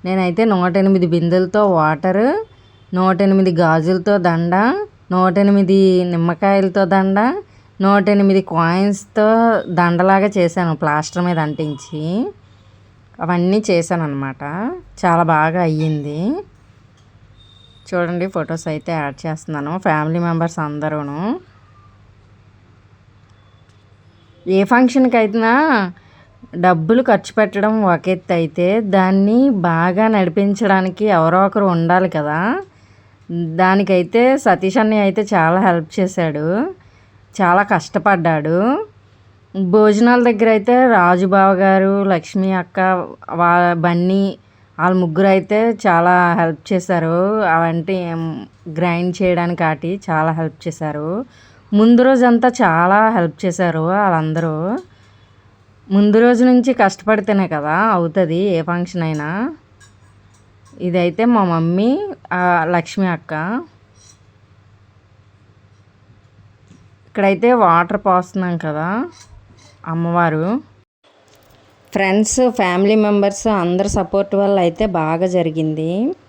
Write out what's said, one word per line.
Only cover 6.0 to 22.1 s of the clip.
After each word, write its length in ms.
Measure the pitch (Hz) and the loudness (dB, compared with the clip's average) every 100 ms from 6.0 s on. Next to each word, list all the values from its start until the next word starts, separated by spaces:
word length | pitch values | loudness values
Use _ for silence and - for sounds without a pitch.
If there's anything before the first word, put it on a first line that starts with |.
నిమ్మకాయలతో 800 | 180 170 170 165 196 196 190 196 | 0 0 -2 0 0 2 0 0
దండ, 340 | 185 190 190 196 233 370 - _ _ _ | 0 2 2 0 0 -4 -12 _ _ _
నూట 280 | 196 202 196 | 2 2 2
ఎనిమిది 340 | 202 196 196 | 2 2 2
కాయిన్స్తో 880 | 190 165 165 180 202 196 - - 214 226 226 208 - | 0 -2 0 0 -2 -4 -6 0 2 4 2 0 -2
దండలాగా 640 | 170 175 175 185 196 202 202 | 0 0 2 2 2 2 0
చేశాను 380 | 175 180 170 147 | 0 0 -2 -2
ప్లాస్టర్ 480 | 156 151 156 180 | -2 -2 -4 -4
మీద 140 | 175 165 | -2 -2
అంటించి. 920 | 151 151 151 143 - 156 156 196 359 - _ _ _ _ _ _ _ - | -4 -4 -8 -8 -12 -8 -6 -4 -6 -10 _ _ _ _ _ _ _ -10
అవన్నీ 420 | 165 175 175 208 214 | -4 0 0 0 0
చేశాను 340 | 175 165 175 | -2 0 -4
అనమాట. 380 | 156 139 135 135 143 170 233 359 - - | -4 -6 -8 -10 -10 -8 -8 -10 -16 -4
చాలా 180 | 185 170 | 0 2
బాగా 400 | 165 156 156 175 | 2 2 0 0
అయ్యింది. 800 | 170 156 156 151 143 147 196 339 392 _ _ _ _ _ _ _ _ - - - _ _ - | -2 0 -2 -4 -6 -6 -4 -6 -10 _ _ _ _ _ _ _ _ -20 -20 -20 _ _ -8
చూడండి, 320 | 180 170 175 190 | -4 -4 -4 -4
ఫొటోస్ 420 | 185 151 160 165 | -6 -6 -8 -6
అయితే 240 | 151 - | -8 -6
యాడ్ 340 | 160 143 139 165 | -6 -6 -8 -10
చేస్తున్నాను, 520 | 156 - 151 143 180 | -10 -8 -8 -6 -4
ఫ్యామిలీ 400 | 196 156 156 170 | -2 -2 -2 -2
మెంబర్స్ 400 | 170 165 165 165 | -2 -2 -4 -4
అందరూను. 840 | 151 147 156 151 143 147 196 349 - _ _ _ - _ _ | -8 -6 -6 -6 -8 -8 -6 -8 -12 _ _ _ -20 _ _